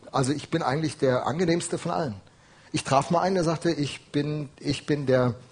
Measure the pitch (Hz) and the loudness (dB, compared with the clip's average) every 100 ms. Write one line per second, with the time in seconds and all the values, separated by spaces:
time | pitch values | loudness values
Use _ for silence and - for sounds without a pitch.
0 | - 135 131 147 - 170 123 147 156 - | -4 0 0 -2 -4 -2 -2 -2 -2 0
1 | 131 123 - 160 175 170 - 165 170 175 | 2 2 0 0 0 0 -2 -6 -4 -2
2 | 143 98 - _ - - - 107 - 139 | -4 -6 -14 _ -20 -20 -8 -6 2 2
3 | - 170 180 190 165 156 170 147 139 - | 4 2 2 2 0 0 0 0 -4 -6
4 | - 143 147 151 139 - 143 135 - 147 | -4 -2 -2 -4 -8 -6 -4 -4 -2 -2
5 | 131 127 123 110 - | 2 4 4 -2 -10